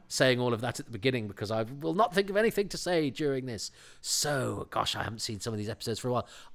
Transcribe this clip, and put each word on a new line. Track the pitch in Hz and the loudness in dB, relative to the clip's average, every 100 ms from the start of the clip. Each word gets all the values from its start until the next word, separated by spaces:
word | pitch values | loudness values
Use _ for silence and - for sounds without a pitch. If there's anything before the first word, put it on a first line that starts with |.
| - | -4
saying | - 131 123 | 4 6 6
all | 123 | 4
of | 113 | 2
that | 120 - | -2 -6
at | - | -8
the | |
beginning | 117 131 123 104 | -2 0 2 -2
because | 98 104 | -4 -2
I | 110 | 0
will | 113 139 160 | -2 -4 -2
not | 175 240 180 | 2 4 4
think | 196 | 2
of | 202 | 4
anything | 220 - 202 | 2 2 -2
to | 160 | -2
say | 175 170 147 | 0 2 2
during | - 147 135 131 | 0 0 0 -2
this. | 107 - - - - | -6 -8 -12 -20 -12
So, | - - 147 139 117 101 - | -2 0 2 0 0 -4 -4
gosh, | - 110 107 | -2 0 -2
I | |
haven't | 101 110 | -4 -4
seen | - 101 | -6 -4
some | 120 | -4
of | 107 | -4
these | 104 | -4
episodes | 104 123 107 | -6 -4 -4
for | 127 | 0
a | |
while. | 120 - - - | -2 -2 -10 -8